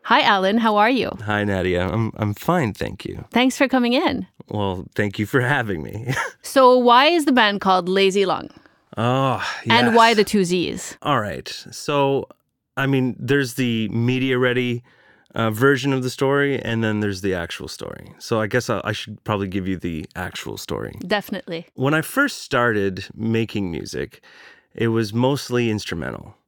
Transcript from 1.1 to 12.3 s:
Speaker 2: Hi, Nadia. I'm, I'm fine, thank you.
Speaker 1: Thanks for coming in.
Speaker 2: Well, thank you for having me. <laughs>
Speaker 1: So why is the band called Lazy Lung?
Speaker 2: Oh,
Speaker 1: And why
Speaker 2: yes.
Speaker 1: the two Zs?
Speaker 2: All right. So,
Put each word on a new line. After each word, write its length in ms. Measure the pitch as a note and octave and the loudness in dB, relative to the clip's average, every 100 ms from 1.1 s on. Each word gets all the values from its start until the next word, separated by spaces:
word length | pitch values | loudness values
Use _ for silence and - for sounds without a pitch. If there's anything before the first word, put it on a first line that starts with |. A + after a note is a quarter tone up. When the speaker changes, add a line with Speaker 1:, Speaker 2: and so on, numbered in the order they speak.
| - | -6
Speaker 2:
Hi, 220 | G#2 G#2 G#2 | -2 0 2
Nadia. 420 | F#2+ F2+ F2 F2+ | 0 2 0 0
I'm, 240 | G#2+ A2+ - | 0 -2 -2
I'm 160 | G#2+ | -4
fine, 400 | G2+ - F3 A#2+ | -2 0 0 0
thank 320 | - G#1+ - - | -2 -8 -8 -10
you. 180 | - - | -12 -2
Speaker 1:
Thanks 260 | A3+ B3+ - | 2 2 2
for 100 | C4+ | 2
coming 240 | C4 A#3+ | 2 2
in. 340 | B3 E4+ - F#3 _ - | 2 0 -2 -8 _ -8
Speaker 2:
Well, 360 | G#2+ G2 F#2 - - | -2 -2 -2 -6 -2
thank 220 | G#2 - | -2 -2
you 80 | G#2 | 0
for 140 | C#3 | 0
having 400 | B2 C#3+ A2+ F2+ | 2 0 -2 -4
me. 320 | B1+ G#2+ B2 C3 | -6 -8 -6 -4
<laughs> 40 | - - | -6 -10
Speaker 1:
So 340 | - C4+ B3+ B3+ | 0 6 8 8
why 300 | B3 A#3+ D4 | 6 6 6
is 180 | F4 D4 | 4 4
the 60 | |
band 260 | B3 G#3+ G3+ | 4 4 2
called 300 | G3 F#3 F3+ | 2 2 2
Lazy 360 | F#3+ G3 F#3+ F#3+ | 4 4 4 2
Lung? 240 | D#3 - - - _ _ - | 0 -6 -18 -20 _ _ -2
Speaker 2:
Oh, 460 | A#2 C3 C3+ A2 - - A2+ | 0 2 2 0 -4 -8 2
Speaker 1:
And 240 | A#3 A#3+ | 4 4
why 160 | A3+ A3+ | 6 6
Speaker 2:
yes. 80 | A3 | 4
Speaker 1:
the 60 | |
two 180 | G3 G#3 | 2 2
Zs? 540 | F3 F3+ G#2 - - - | 2 0 -2 -6 -12 -8
Speaker 2:
All 180 | - C3+ | 0 0
right. 300 | G#2 C2 - - - | 0 -8 -10 -14 -14
So, 600 | - - D3 C#3 C#3 - | -12 -4 0 2 0 -4